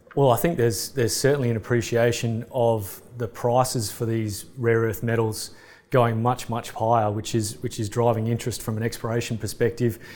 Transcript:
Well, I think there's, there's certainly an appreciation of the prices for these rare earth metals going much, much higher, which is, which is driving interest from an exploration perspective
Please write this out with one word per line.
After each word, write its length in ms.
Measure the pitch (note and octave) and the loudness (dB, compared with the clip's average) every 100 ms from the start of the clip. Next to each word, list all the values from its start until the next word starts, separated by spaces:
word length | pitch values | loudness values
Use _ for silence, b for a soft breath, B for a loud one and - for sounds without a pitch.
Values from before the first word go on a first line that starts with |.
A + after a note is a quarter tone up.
| _ - | _ 2
Well, 140 | C#3 | 4
I 80 | A2+ | 4
think 200 | E3+ C#3+ | 2 2
there's, 320 | A#2 G#2+ - | 0 0 -6
there's 260 | C3+ A2+ - | -2 0 2
certainly 340 | C3 C#3+ A#2+ | 2 2 0
an 80 | A2+ | -2
appreciation 880 | - A#2+ G#2 A#2+ A#2+ A#2 A#2 A2+ A#2 | 0 -2 0 2 2 2 -2 -4 -4
of 500 | C3 A#2 A2+ G2 - - A#2+ | 0 2 2 -4 -12 -16 -10
the 100 | A#2 | -10
prices 640 | - A#2+ B2 B2+ B2+ G2+ | -2 2 2 2 0 -4
for 140 | - A2+ | -4 -2
these 400 | A2+ G#2+ G2+ - C3+ | -2 -2 -6 -12 -2
rare 220 | A#2 A2+ | 2 4
earth 200 | A2+ G2+ | 2 -2
metals 540 | A#2 A2+ A2 G#2+ - B B B _ | 0 0 0 -4 -10 B B B _
going 320 | C3 A#2 A2 | 4 4 2
much, 280 | A#2+ B2+ - | 0 -2 -4
much 200 | A#2 - | -6 -6
higher, 400 | - A2+ A#2 G#2+ | -4 2 4 4
which 240 | G#2+ G#2+ | -2 -2
is, 240 | A#2 G#2+ - | -2 -2 -6
which 160 | A#2+ - | -8 -6
is 100 | G#2 | -4
driving 380 | A#2+ A#2 A2+ A2 | 0 2 2 0
interest 340 | A#2 B2+ - | -2 -4 -6
from 160 | - A2 | -6 -4
an 60 | |
exploration 560 | A#2 - A#2 A#2+ - A2 | -4 -4 -4 -2 -2 -6
perspective 580 | A2 - A#2+ - A#2+ A2 B | -6 0 0 2 0 -2 B